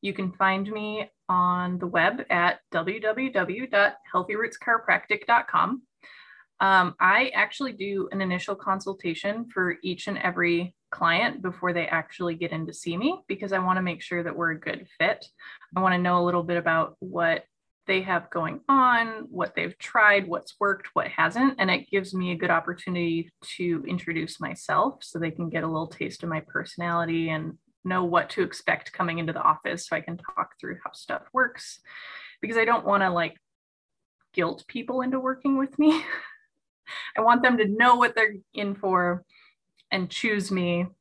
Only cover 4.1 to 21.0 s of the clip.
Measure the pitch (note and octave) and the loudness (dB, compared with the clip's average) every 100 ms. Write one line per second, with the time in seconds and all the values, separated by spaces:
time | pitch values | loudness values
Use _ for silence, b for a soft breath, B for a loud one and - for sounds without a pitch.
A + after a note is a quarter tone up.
4.1 | F#3 F3+ G#3+ F#3 - - A#3+ - F3 - | -4 -2 -4 -4 -6 0 0 2 0 0
5.1 | G#3 - A#3+ - E3+ E3+ B3+ _ _ B | -4 2 2 4 0 0 -2 _ _ B
6.1 | B B B B _ F#3+ F#3+ F3+ - F#3 | B B B B _ 4 6 4 2 4
7.1 | G#3 C4 E3+ G#3 - C4+ G#3 G3 G3 F3+ | 4 2 0 -2 -2 -8 -6 -6 -4 -4
8.1 | G3 F#3+ F3+ - G3 G#3 F#3+ G3 F#3+ F3+ | -2 -2 -2 -4 -6 -2 -2 -2 -6 -6
9.1 | D#3+ G3+ G#3+ A#3 - F3+ E3+ F#3 F3+ - | -4 -4 -4 -6 -2 -2 -2 -6 -6 -6
10.1 | G3 F3+ F3 F3 E3+ F3+ _ _ - E3+ | -4 -4 0 0 0 -2 _ _ -2 0
11.1 | E3+ A#3 - F#3 F3+ F3+ F3 E3 E3 D#3 | 2 0 -2 -8 -4 -2 -2 -2 -2 -4
12.1 | - F3 E3 E3+ D#3+ D#3+ - - E3+ B3+ | -6 -6 -4 -6 -6 -8 -8 -6 -2 -2
13.1 | F#4 _ F#3+ G3+ F#3+ F#3 F#3 F3+ E3+ - | -2 _ -8 -2 -2 0 0 0 -6 -6
14.1 | F3 E3+ - E3 D#3+ - D3+ - _ E3+ | -4 -4 -2 -4 -4 -6 -8 -10 _ 0
15.1 | - - _ B B B - F#3 F3+ F3+ | 0 -8 _ B B B 0 2 4 4
16.1 | F3+ F3 F3 E3+ F3 E3+ E3 D#3 - F#3 | 4 4 2 0 0 2 2 0 -4 -8
17.1 | E3+ E3 D#3+ - _ _ _ - F#3+ F#3+ | 0 0 0 -4 _ _ _ -2 -2 0
18.1 | F3 F3 F3 D#3+ - - C4+ B3+ A#3 A3+ | -2 -2 -4 -4 -6 2 4 6 4 0
19.1 | A3 A3+ F3+ - - E3+ - - A#3+ G#3+ | -6 -10 -6 -4 -4 -6 -8 -2 4 6
20.1 | G3+ F3 E3+ - - G3+ F#3+ - - | 6 2 -6 -8 -4 -2 -2 -2 -4